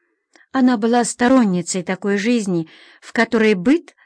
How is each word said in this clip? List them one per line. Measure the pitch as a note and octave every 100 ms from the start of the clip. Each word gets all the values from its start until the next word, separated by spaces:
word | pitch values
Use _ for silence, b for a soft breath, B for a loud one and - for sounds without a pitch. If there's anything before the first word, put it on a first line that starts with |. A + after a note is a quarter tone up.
| _ _ _ _ _
Она | C4+ B3+ B3
была | A3+ A#3+
сторонницей | A#3 - B3 C4 A3 F3+ E3+ F#3+
такой | E3+ F#3 G3+ G3+
жизни, | G3+ B3 G3 F3 D#3+ b b b
в | -
которой | - A3+ A#3 G#3+
быт | G#3 F3 D#4+ - -